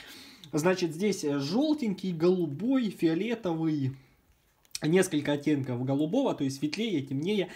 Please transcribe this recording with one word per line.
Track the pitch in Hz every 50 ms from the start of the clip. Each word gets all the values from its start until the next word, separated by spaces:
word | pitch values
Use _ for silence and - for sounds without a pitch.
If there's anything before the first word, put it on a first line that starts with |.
| - - - - - - - - - - -
значит, | 156 147 180 185 185 185 165 147
здесь, | 156 202 214 190 - -
э, | 147 143 143
жёлтенький, | 139 143 175 240 294 311 302 302 240 220 180 - - 190 175
голубой, | 156 160 180 185 185 175 151 139 143 190 247 269 262 247 202
фиолетовый. | 175 - - 160 160 170 196 233 240 233 - 185 165 160 160 160 156 147 135 127 131 - - _ _ _ _ _ _ _ _ _ _ _ _ _ - - -
Несколько | 151 165 190 185 190 - 147 139 143 147
оттенков | 143 143 156 151 139 131 123 127 120 127
голубого, | 131 139 139 156 165 175 262 277 214 170
то | - 147
есть | 135 135 -
светлее, | - 151 - - 220 233 196 143 135
темнее. | - - 135 151 180 214 208 170 131 -